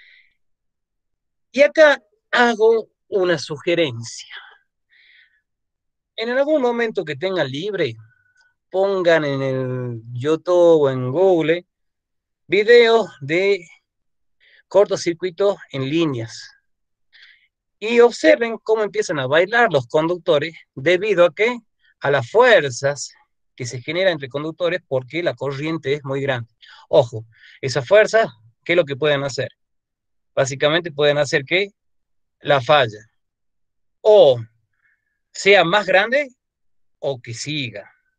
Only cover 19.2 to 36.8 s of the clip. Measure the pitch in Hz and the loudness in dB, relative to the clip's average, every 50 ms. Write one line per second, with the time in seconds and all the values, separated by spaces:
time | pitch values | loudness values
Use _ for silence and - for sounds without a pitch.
19.2 | 131 127 143 165 185 190 226 240 240 214 160 139 120 120 - 156 156 165 180 180 | -2 0 2 2 2 2 2 0 0 2 0 -2 -2 -2 -2 -2 0 -2 -4 -4
20.2 | - - 160 143 147 170 160 - - _ _ 139 131 160 180 180 202 220 196 170 | -2 0 0 0 0 -4 -8 -14 -20 _ _ -6 -2 0 0 0 0 0 2 2
21.2 | 175 175 147 - 208 240 247 240 - _ _ _ _ _ _ _ - 139 143 139 | 2 2 2 0 -2 -2 -2 -6 -10 _ _ _ _ _ _ _ -4 -2 -2 -2
22.2 | 120 - - 208 254 254 220 180 147 139 120 - - 139 143 - - - - _ | -2 0 2 4 4 6 6 4 2 0 -4 -6 -6 -6 -6 -6 -10 -16 -18 _
23.2 | _ _ _ _ _ _ _ - 131 120 131 123 123 - 156 175 190 190 170 147 | _ _ _ _ _ _ _ -14 -12 -12 -12 -12 -12 -8 -6 -2 0 0 0 -2
24.2 | 139 127 123 143 151 160 156 - 180 170 175 180 - _ 135 127 127 123 147 165 | -6 -10 -10 -8 -8 -8 -8 -6 -4 -4 -4 -6 -6 _ -6 -6 -6 -6 -8 -6
25.2 | 175 151 123 - 131 139 139 135 147 156 165 160 160 135 139 147 135 135 139 139 | -4 -4 -6 -4 -6 -8 -8 -6 -6 -6 -8 -6 -4 -6 -6 -6 -6 -8 -6 -6
26.2 | 135 135 131 120 113 - _ _ _ - - - - _ - 151 127 117 - 110 | -4 -4 -4 -6 -8 -12 _ _ _ -20 -20 -20 -8 _ 2 2 2 2 -4 -12
27.2 | 113 - _ _ _ - - _ - 131 123 143 123 - 190 214 214 - - 220 | -16 -16 _ _ _ -20 -14 _ -8 -6 -4 -6 0 2 4 4 4 4 2 0
28.2 | 226 165 - _ _ _ _ _ _ - 170 175 170 139 143 123 156 151 147 139 | 0 0 -4 _ _ _ _ _ _ -2 0 0 0 0 -4 -4 -2 -2 0 -2
29.2 | 139 139 - - 123 - - _ _ _ _ _ _ _ _ _ _ _ _ _ | -4 -6 -6 -6 -8 -8 -10 _ _ _ _ _ _ _ _ _ _ _ _ _
30.2 | _ _ _ 135 139 127 139 135 147 147 156 170 170 170 143 143 147 147 143 147 | _ _ _ -4 -2 -2 -2 -2 0 0 0 0 -2 -6 -4 0 0 0 2 0
31.2 | 147 135 - 151 135 - 170 185 202 202 - _ _ _ _ _ _ _ _ _ | 0 -2 -2 -4 -2 -2 -2 -2 -2 -4 -8 _ _ _ _ _ _ _ _ _
32.2 | _ _ _ _ - 147 143 135 120 - 151 147 131 113 104 - - _ _ _ | _ _ _ _ -2 0 0 0 2 2 2 2 2 0 -4 -10 -18 _ _ _
33.2 | _ _ _ _ _ _ _ _ _ _ _ _ _ _ _ _ - 214 214 202 | _ _ _ _ _ _ _ _ _ _ _ _ _ _ _ _ 4 6 6 8
34.2 | 170 139 127 120 113 - _ _ _ _ _ _ _ _ _ _ _ _ _ _ | 8 6 4 2 -2 -10 _ _ _ _ _ _ _ _ _ _ _ _ _ _
35.2 | _ _ - - - 190 202 190 170 165 190 208 196 175 185 185 208 226 247 285 | _ _ -18 -2 2 4 4 4 4 2 0 0 0 2 2 2 2 2 0 -2
36.2 | 294 254 247 _ _ _ _ _ _ _ _ _ | -4 -4 -10 _ _ _ _ _ _ _ _ _